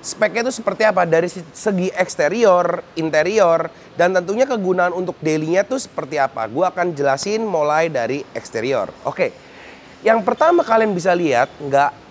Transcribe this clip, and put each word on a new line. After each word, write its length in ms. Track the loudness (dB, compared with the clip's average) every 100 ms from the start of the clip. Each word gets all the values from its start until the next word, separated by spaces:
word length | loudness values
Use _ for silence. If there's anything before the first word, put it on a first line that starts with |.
speknya 400 | -12 -4 -2 0
tuh 80 | -4
seperti 320 | -4 -6 0
apa 240 | 2 2 2
dari 240 | 2 0
se-, 80 | -6 -14 -6
segi 320 | -2 0 -2 -2
eksterior, 880 | -4 0 -2 4 4 4 2 -4 -8 -6
interior, 720 | 0 0 2 4 4 2 -2 -10 -18 0
dan 160 | 2
tentunya 320 | 2 0 0
kegunaan 480 | 0 0 0 0 0
untuk 240 | 0 -6 -4
dailynya 400 | -2 0 0 0
tuh 160 | 0 -4
seperti 400 | -6 -10 -6 -2
apa. 240 | -2 -2 -6
Gua 160 | 0 -2
akan 240 | 0 -4
jelasin 480 | 0 0 0 -2 -4
mulai 480 | -2 -2 0 0 0
dari 320 | -2 -4 -4 -8 -12
eksterior. 560 | -8 -6 -2 -2 -4 -6 -10
Oke, 240 | -4 -4 -4 -20 -20 -20 -20 -20 -6
yang 160 | 0 0
pertama 400 | 0 0 2 2
kalian 320 | 2 2 2
bisa 240 | 0 0 0
lihat 320 | 2 2 0 -4
nggak 480 | -2 0 0 -4 -20